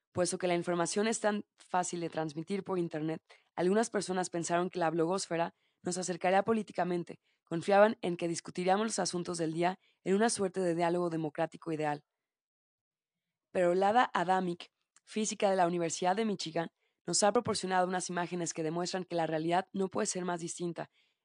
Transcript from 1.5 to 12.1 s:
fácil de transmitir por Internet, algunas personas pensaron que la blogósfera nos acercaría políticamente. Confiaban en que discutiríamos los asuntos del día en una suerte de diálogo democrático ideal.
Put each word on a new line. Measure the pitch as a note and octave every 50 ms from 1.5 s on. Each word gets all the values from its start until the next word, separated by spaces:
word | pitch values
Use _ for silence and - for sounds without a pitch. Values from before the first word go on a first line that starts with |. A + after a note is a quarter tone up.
| _
fácil | _ - - - F#3 F3+ - - F3
de | E3+ D#3+
transmitir | - D#3+ D#3+ D#3+ D3 D#3+ D#3+ - G3 G3 F#3
por | - F#3+ F#3
Internet, | F3 E3 - D#3 D3+ D#3+ E3 - - _ - - _ _ _
algunas | - E3+ F3+ G3 G#3+ A#3 A3+
personas | - G#3 E3+ - F#3 F#3+ F3+ -
pensaron | - E3+ E3 - F3 E3+ F3+ F#3
que | - F3+
la | F3 D#3+
blogósfera | D#3 E3+ D#3+ E3 F#3 G3 - - F3 E3 E3+ F#3 - _ _ _ _ _
nos | - F3 F3+ F#3
acercaría | F3+ E3 F3+ E3 - F3+ F#3 F#3+ G3+
políticamente. | - A#3 A3 G#3 - - - F3+ F3 F3 F3 E3+ - E3 - _ _ _ _ _
Confiaban | _ E3 E3+ D3+ - G3 G3 G#3 G#3+ A#3 -
en | - F#3+ F3 E3
que | F3 E3+
discutiríamos | E3+ D3+ - - - - F3+ F3+ F#3 G3+ G#3+
los | A3+ G#3 -
asuntos | F3+ F3 - F3 E3+ F3 F3 E3
del | E3+ D#3 D#3+
día | E3 E3+ F3 F#3 - _ _ _ _ _
en | F3 F#3+
una | G3+ A3 A#3+
suerte | A3+ - G3+ F#3 F3 F#3+
de | F#3+ F3 E3
diálogo | E3+ F3 E3+ F3 F3 F3 F3
democrático | E3 D#3+ D#3+ D3+ - - E3 D#3 - E3+ - E3
ideal. | D#3+ D3 D3+ D3+ D3 D3 - _